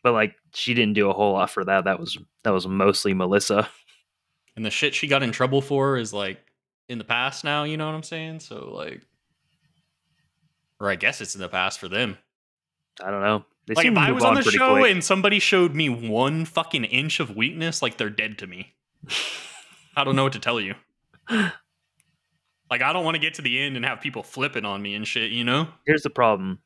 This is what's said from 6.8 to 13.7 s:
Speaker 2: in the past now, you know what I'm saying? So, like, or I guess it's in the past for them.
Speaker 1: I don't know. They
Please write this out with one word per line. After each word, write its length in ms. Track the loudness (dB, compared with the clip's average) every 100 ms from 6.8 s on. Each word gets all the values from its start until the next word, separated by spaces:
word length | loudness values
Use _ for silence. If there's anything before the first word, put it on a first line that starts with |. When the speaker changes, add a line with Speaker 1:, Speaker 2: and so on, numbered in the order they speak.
| -12
Speaker 2:
in 100 | -12
the 60 |
past 400 | -4 -2 -2 -4
now, 200 | -4 -2
you 120 | -2 -4
know 80 | -6
what 80 |
I'm 80 | -6
saying? 380 | -10 -12 -10 -12
So, 300 | -14 -14 -12
like, 260 | -10 -12 -14 _ _ _ _ _ _ _ _ _ _ _ _ _ _ _ _ _ _
or 100 | -4
I 60 | 0
guess 240 | 0 -2
it's 120 | -10
in 60 | -10
the 80 | -4
past 300 | -2 -2 -4
for 100 | -6
them. 300 | -4 -4 -6 _ _ _ _ _ _ _ -12
Speaker 1:
I 80 | -8
don't 120 | -2
know. 220 | 0 0 -4 _
They 60 | -4